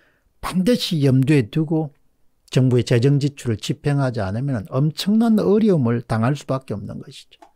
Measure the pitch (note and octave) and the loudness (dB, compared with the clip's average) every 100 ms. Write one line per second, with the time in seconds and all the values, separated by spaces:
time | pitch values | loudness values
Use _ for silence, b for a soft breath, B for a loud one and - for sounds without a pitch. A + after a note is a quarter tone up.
0 | _ _ _ _ - F3 F#3 B3 - D#3+ | _ _ _ _ -6 -2 2 0 0 0
1 | C#3 C3 C3 D3+ A2 D#3+ D#3 D#3+ D#3 - | 2 4 4 2 2 -2 -2 -2 -4 -10
2 | _ _ _ _ _ - C3 B2 A2+ B2 | _ _ _ _ _ 0 2 2 2 2
3 | C#3 C#3+ C#3 - B2 G#2+ - C#3+ D3 C#3+ | 2 2 0 -4 -6 -4 -6 -6 -2 -2
4 | C3 A#2 F#2+ G#2+ C#3 B2 E2+ C3 D3+ - | -2 -4 -4 -4 -4 -6 -4 -2 -2 -2
5 | G3 A3 A#3 G#3+ F3 G#3 A3 E3+ A#2 A#2+ | 0 2 2 2 2 2 2 2 2 -2
6 | - A2 A#2 D3 - C3+ - G2+ G2+ A#2 | -2 -2 0 -2 -4 -6 -6 -10 -10 -14
7 | - - - _ - | -16 -20 -20 _ -20